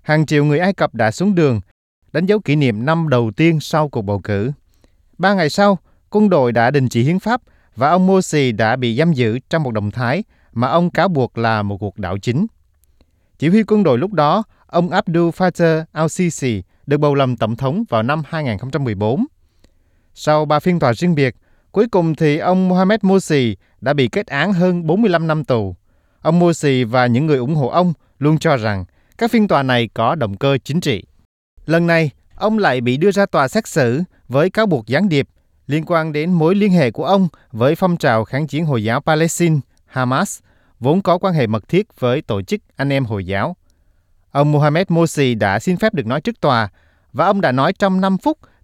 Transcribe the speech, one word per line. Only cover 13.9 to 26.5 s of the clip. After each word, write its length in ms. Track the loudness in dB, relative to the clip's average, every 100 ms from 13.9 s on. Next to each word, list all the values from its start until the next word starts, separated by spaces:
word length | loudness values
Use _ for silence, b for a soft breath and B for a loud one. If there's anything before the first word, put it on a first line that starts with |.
| 2
lúc 160 | 0
đó, 300 | 0 0 0 -4 _ _
ông 220 | -2 0
Abdul 400 | -2 0 0 0
Fattah 540 | 0 -2 2 2 0 -4
al-Sisi, 680 | -4 -4 -2 -2 -2 -4 -4 -8 _ -2
được 120 | 0
bầu 180 | 2 2
làm 220 | 0 0
tổng 180 | -2 -2
thống 280 | -4 -4 -2
vào 140 | -2
năm 200 | 0 -2 -4
hai 160 | -6
nghìn 140 | -4 -6
không 140 | -6
trăm 120 | -4
mười 120 | -4 -2
bốn. 300 | -2 -2 -4 _ _ _ _ _ _ _ _
Sau 320 | -6 0 0 0
ba 140 | 0
phiên 200 | 0 0
tòa 140 | 0
riêng 220 | 0 0 0
biệt, 200 | 0 -4 _ _ _
cuối 160 | -2 0
cùng 280 | 2 0 0
thì 220 | 0 0
ông 320 | 0 0 2
Mohamed 300 | 2 2 2
Morsi 540 | 2 2 2 0 0 -4 _ _
đã 120 | -2
bị 140 | 0 0
kết 200 | -2 -4
án 260 | -2 -2
hơn 340 | 0 0 0 0
bốn 140 | 0
mươi 100 | 2
lăm 160 | 0 0
năm 160 | -2
tù. 320 | -2 -2 -2 -8 _ _ _ _
Ông 180 | 0 2
Morsi 440 | 2